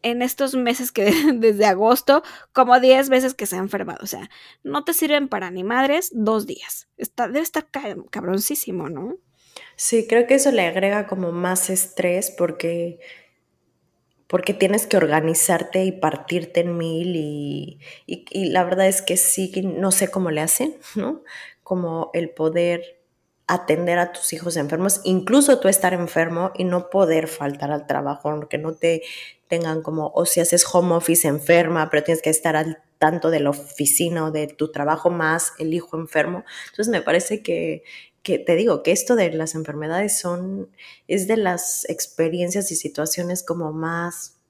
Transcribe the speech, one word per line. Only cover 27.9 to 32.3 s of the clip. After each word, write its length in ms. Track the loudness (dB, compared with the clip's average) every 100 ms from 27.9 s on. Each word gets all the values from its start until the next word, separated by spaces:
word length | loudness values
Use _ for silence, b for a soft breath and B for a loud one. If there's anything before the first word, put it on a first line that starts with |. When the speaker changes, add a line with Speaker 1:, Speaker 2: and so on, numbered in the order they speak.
| -2 -2 -4 -4 -6 -6
Speaker 2:
que 80 | -6
no 160 | -6
te 300 | -2 0 0 -4 B B B _
tengan 340 | -4 -2 -4
como, 300 | -4 -4 -2
o 120 | 0 2
si 160 | 2
haces 240 | 4 2 4
home 220 | 2 4 2
office 300 | 2 2 2
enferma, 600 | -2 4 4 4 0 2
pero 140 | 0
tienes 180 | 0 0
que 80 |
estar 280 | 0